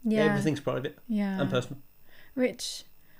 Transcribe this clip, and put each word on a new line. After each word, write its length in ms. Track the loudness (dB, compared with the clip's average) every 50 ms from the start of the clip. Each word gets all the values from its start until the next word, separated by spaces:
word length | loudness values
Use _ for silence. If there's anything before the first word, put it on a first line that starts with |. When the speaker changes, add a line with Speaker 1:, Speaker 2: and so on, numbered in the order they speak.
| -2
Speaker 1:
Yeah. 220 | 2 4 4 4
Speaker 2:
Everything's 360 | 4 4 4 2 2 0 0
private 380 | 0 -2 -2 -2 -2 -6 -8 -10 -6
Speaker 1:
Yeah. 340 | -2 0 0 0 0 0 0
Speaker 2:
and 80 | 0 2
personal. 280 | 2 0 0 -2 -6 -12 -14 -18 -20 -20 -20 -20 -18 -18 -20 -8 -2
Speaker 1:
Which, 500 | 0 0 0 0 -2 -8 -8 -8 -10 -12 -16 -20 -20 -20 -20 -20 -6